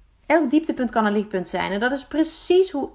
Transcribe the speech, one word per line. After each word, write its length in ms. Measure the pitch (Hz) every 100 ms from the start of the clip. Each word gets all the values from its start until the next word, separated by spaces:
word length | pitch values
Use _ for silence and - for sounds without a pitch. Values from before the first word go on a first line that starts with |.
| _ _ -
Elk 240 | 320 269
dieptepunt 400 | 302 320 - 240
kan 140 | 233 214
een 60 |
lichtpunt 360 | 208 208 190 175
zijn. 240 | 180 175
En 80 | 202
dat 120 | 247
is 140 | 269 -
precies 640 | 294 320 - - 359 381
hoe 200 | 285 -